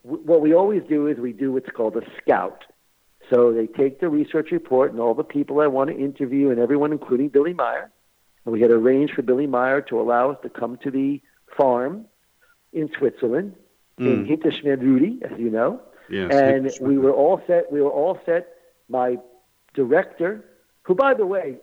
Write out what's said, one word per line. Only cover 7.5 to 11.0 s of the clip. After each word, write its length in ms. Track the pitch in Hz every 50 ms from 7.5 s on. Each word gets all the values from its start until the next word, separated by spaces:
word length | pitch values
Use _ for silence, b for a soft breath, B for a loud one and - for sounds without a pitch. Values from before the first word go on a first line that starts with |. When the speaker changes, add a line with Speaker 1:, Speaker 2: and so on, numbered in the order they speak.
| 180
Speaker 1:
Meyer, 360 | 165 123 117 123 147 196 - _ _ _ _ _ _ _ _ _ _ -
and 80 | 117 113
we 80 | 110
had 80 | 120 113
arranged 440 | 117 113 113 127 131 135 151 143 -
for 80 | - 123
Billy 240 | 113 127 131 151
Meyer 340 | 143 127 123 127 131 139 143 135
to 160 | - 123 113
allow 300 | 110 120 120 120 123 143
us 80 | 139 - -
to 60 | 120
come 280 | - - 120 113 127 - -
to 80 | 143
the 280 | 127 135